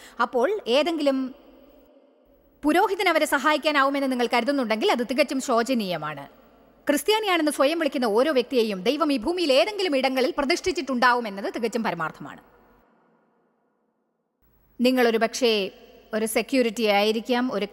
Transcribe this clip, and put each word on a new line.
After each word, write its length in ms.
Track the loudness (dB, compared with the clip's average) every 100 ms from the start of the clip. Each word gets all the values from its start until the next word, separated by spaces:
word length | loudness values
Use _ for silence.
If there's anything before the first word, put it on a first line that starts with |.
| -10 -4
അപ്പോൾ 380 | -2 2 0 0 0
ഏതെങ്കിലും 680 | 0 2 0 0 0 -4 -10 -20 -20 -20 -20 _ _ _ _ _ _ _ _
പുരോഹിതൻ 460 | 0 2 2 0 0
അവരെ 160 | 2 2
സഹായിക്കാനാവുമെന്ന് 840 | 0 0 0 0 2 2 0 -2
നിങ്ങൾ 160 | -2 0
കരുതുന്നുണ്ടെങ്കിൽ 580 | 0 0 0 0 0 0
അത് 160 | 0 0
തികച്ചും 320 | 0 0 -2
ശോചനീയമാണ്. 840 | 0 0 0 0 -2 -4 -6 -10 -14 -20 -20 _ _ _ -2
ക്രിസ്ത്യാനിയാണെന്ന് 600 | 0 2 0 2 0 0
സ്വയം 280 | 2 2 2
വിളിക്കുന്ന 260 | -2 -2 0
ഓരോ 260 | 2 2
വ്യക്തിയെയും 520 | 2 0 0 0 -2
ദൈവം 300 | -2 0 0
ഈ 40 | 0
ഭൂമിയിൽ 360 | -2 -2 2
ഏതെങ്കിലും 440 | 4 2 0 -2 0
ഇടങ്ങളിൽ 360 | 0 0 -2 0
പ്രതിഷ്ഠിച്ചിട്ടുണ്ടാവുമെന്നത് 1160 | 0 0 -2 -4 -4 2 2 2 -2 -8 -8
തികച്ചും 300 | -4 -4 -4
പരമാർത്ഥമാണ്. 580 | -4 -4 -6 -8 -16 -18 -20 _ _ _ _ _ _ _ _ _ _ _ _ _ _ _ _ _ _ _ _ _ _ -2
നിങ്ങളൊരു 360 | 0 2 2 2
പക്ഷേ 540 | 0 0 0 2 -2 -8 -20 -20 -8
ഒരു 120 | -6 -2
സെക്യൂരിറ്റി 580 | -2 0 0 0 0
ആയിരിക്കാം, 680 | 2 2 2 0 -2 -2 -2
ഒരു 140 | -4 -4